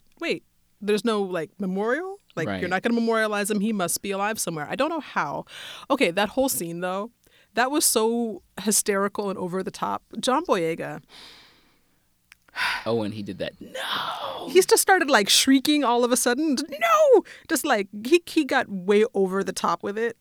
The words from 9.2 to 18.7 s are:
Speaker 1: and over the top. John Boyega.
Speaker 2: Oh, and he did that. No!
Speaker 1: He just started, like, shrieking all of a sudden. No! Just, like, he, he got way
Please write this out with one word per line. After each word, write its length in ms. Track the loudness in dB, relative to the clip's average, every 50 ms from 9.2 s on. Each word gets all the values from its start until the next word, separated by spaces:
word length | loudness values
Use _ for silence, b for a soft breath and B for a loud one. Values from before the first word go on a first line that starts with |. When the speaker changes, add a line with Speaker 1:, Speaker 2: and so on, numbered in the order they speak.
| -4 -4
Speaker 1:
and 80 | -4 -4
over 240 | -6 -6 -4 -6 -6
the 80 | -6
top. 320 | -6 -6 -4 -4 -4 -6 -8 _ -10 -4
John 260 | 0 0 0 0 2
Boyega. 560 | 2 0 2 2 -2 -2 -4 -8 -10 -10 -12 -16 B B B B B B B B B B B B B B B B B B B B B _ _ _ _ -20 _ _ -16 B B B B B B B
Speaker 2:
Oh, 180 | -2 -2 -2 -2
and 100 | -4 -6
he 100 | -8 -8
did 140 | -10 -8 -6
that. 140 | -8 -8 -8 _
No! 880 | -18 -16 -12 -10 -8 -6 -6 -6 -6 -6 -8 -8 -10 -10 -10 -10 -10 4
Speaker 1:
He 120 | 4 4
just 160 | 6 6 4 2
started, 300 | 6 4 4 4 4 4
like, 200 | 4 4 4 4
shrieking 540 | 2 2 6 6 4 4 4 2 2 2 2
all 200 | 2 2 2 2
of 80 | 2
a 60 | 2 2
sudden. 400 | 2 0 0 0 0 0 0 -2 -2 -6
No! 540 | -6 -2 2 2 4 6 8 8 8 6 6 B B B B -2
Just, 180 | -2 -2 0
like, 220 | 0 0 0 -2 -6 -8 -10 0
he, 160 | 4 4 4 4
he 180 | 2 0 0 0
got 240 | 2 0 0 0
way 360 | -2